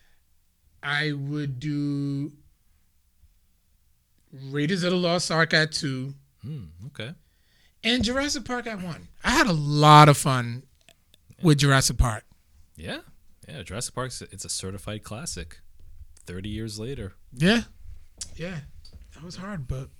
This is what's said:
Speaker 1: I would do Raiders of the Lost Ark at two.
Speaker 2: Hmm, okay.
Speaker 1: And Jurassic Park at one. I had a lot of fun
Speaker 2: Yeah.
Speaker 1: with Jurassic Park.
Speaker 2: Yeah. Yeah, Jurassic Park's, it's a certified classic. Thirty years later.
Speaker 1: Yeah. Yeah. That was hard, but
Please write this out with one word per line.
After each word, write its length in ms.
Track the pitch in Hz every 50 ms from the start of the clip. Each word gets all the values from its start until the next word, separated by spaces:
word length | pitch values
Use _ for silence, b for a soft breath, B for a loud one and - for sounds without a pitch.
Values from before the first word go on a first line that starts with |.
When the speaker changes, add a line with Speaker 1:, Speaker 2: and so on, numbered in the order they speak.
| _ _ _ _ _ _ _ _ _ _ _ _ _ _ _ -
Speaker 1:
I 300 | - 143 143 147 151 151
would 480 | 147 143 139 143 147 147 147 139 131 123
do 720 | 151 151 147 147 147 143 143 143 143 139 139 139 143 160 - - _ - _ _ _ _ _ _ _ _ _ _ _ _ _ _ - - _ _ _ _ _ _ _ _ _ _ _ _ _ _ _ _ _ _ _ _
Raiders 500 | - 135 135 135 139 147 147 156 196 175
of 100 | 175 175
the 40 | 185
Lost 340 | 180 180 170 175 180 170 -
Ark 220 | 170 160 165 160
at 200 | 170 160 156 156
two. 420 | - - - 139 131 131 131 139 139 139 _ _ _ _
Speaker 2:
Hmm, 220 | - 135 156 135 92 76 80 85 104
okay. 260 | 147 - - 107 131 175 - _ _ _ _ _ _ _ _ _ _ _ - -
Speaker 1:
And 180 | 226 240 254
Jurassic 440 | 214 233 254 269 285 294 285 285 208
Park 200 | - 247 240 233
at 140 | 233 220 185
one. 280 | 185 180 143 - - - - -
I 80 | - 190
had 160 | 247 302 294
a 60 | 226
lot 560 | 170 156 147 143 147 147 151 151 151 151 151 147
of 80 | 139
fun 460 | - - 147 131 127 117 117 117 127 - _ _ _ _ _
Speaker 2:
Yeah. 560 | - _ _ _ _ _ _ _ - - -
Speaker 1:
with 140 | 165 147 139
Jurassic 400 | 143 143 135 135 123 - 123 -
Park. 260 | 131 120 110 107 - _ - _ _ _ _ - - _ -
Speaker 2:
Yeah. 240 | - 82 107 254 320 - - - - _ - - _ -
Yeah, 160 | - 80 -
Jurassic 320 | 80 - 90 113 123 - -
Park's, 280 | 123 127 127 - -
it's 240 | 117 - - 98 -
a 20 | 95
certified 540 | - - - 95 98 98 - 107 107 104 -
classic. 560 | - 107 117 - - - - 76 - - - - - - - - - - - - - - - -
Thirty 240 | - 87 92 98 107
years 300 | 104 107 113 110 104 107
later. 340 | 110 127 139 123 104 90 - - - -
Speaker 1:
Yeah. 340 | - 120 156 185 226 233 - - - - - - - - - - - - - - -
Yeah. 240 | - 160 185 185 151 143 - - - - - - - - - -
That 80 | 135
was 140 | 156 180 -
hard, 320 | - 185 202 208 165 131 -
but 220 | 131 131 139 - -